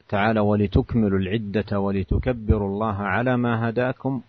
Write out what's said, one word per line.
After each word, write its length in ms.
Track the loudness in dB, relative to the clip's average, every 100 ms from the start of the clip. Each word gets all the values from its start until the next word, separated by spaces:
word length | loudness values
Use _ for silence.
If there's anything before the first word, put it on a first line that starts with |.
| -6
تعالى: 300 | 0 2 2
"ولتكملوا 800 | 2 2 2 2 2 2 2 2
العدة 600 | 0 -4 -2 -4 -2 -2
ولتكبروا 880 | -2 -2 0 0 0 -2 0 0 0
الله 280 | -2 -2 -2
على 400 | -2 0 2 2
ما 320 | 0 0 -2
هداكم 520 | 0 -2 -2 -4 -6